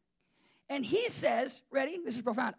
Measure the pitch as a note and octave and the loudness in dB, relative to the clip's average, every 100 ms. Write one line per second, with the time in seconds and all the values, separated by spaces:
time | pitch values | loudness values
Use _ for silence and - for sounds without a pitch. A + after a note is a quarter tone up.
0 | _ _ _ _ _ _ - C#4 G#3+ F#4 | _ _ _ _ _ _ -8 -6 0 2
1 | A#4+ - - A3+ C4 - - C4+ C4+ F4+ | 2 2 2 2 0 -4 -2 0 0 -2
2 | E4 A#3+ A#3 A3+ A#3+ | -6 -2 -2 0 -2